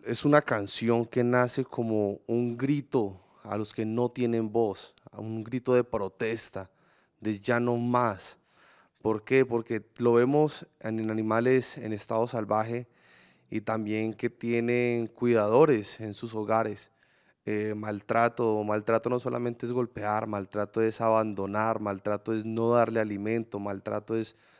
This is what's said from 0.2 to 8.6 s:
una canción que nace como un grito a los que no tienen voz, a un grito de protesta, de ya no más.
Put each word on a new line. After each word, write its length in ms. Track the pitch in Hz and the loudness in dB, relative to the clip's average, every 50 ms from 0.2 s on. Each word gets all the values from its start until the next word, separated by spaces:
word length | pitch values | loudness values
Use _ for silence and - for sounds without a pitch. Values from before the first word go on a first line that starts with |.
| - | 2
una 180 | 147 147 147 | 6 6 6
canción 640 | - - 123 107 101 95 - - 113 113 117 117 117 | 6 4 -2 -2 -2 -4 -6 -2 0 2 2 2 2
que 200 | 113 - 127 120 | 0 0 0 2
nace 400 | 120 123 123 123 120 - 139 131 | 2 4 2 2 2 0 -4 -6
como 560 | - - - 117 113 110 107 104 98 101 - _ | -6 -4 -4 -2 0 0 0 0 0 -2 -6 _
un 320 | - 113 120 123 120 117 117 | -2 -2 0 0 -2 -4 -4
grito 640 | 131 135 147 143 139 - - 131 107 98 95 90 _ _ _ _ - | -2 -2 -2 -2 -2 0 0 0 0 0 -4 -10 _ _ _ _ -10
a 140 | 104 101 104 | -8 -6 -6
los 160 | 107 - - | -6 -6 -6
que 120 | - 110 | -6 -4
no 240 | 110 113 117 123 120 | -4 0 0 0 -2
tienen 420 | - 123 123 117 117 113 113 107 | 0 -2 -2 0 0 0 -2 0
voz, 440 | 107 117 117 104 95 - - - _ _ _ - | 0 2 2 2 0 -4 -10 -20 _ _ _ -20
a 80 | - 101 | -16 -12
un 240 | 110 110 113 113 107 | -10 -8 -8 -8 -4
grito 300 | 117 123 127 120 127 127 | -2 -2 -2 0 4 4
de 100 | 123 120 | 4 4
protesta, 840 | - - 110 101 95 - - 117 113 117 110 - - - 98 95 - _ _ _ _ _ _ _ _ _ - | 2 -2 -4 -4 -4 -6 -4 -4 -4 -4 -4 -8 -10 -10 -12 -12 -14 _ _ _ _ _ _ _ _ _ -8
de 200 | 107 107 107 101 | -4 -4 -4 -4
ya 200 | 101 - 120 120 | -2 0 0 2
no 160 | 120 123 120 | 2 0 0
más. 600 | 117 120 120 120 123 123 113 101 92 - - - _ _ _ _ _ | 0 0 0 2 2 2 2 -2 -4 -10 -16 -18 _ _ _ _ _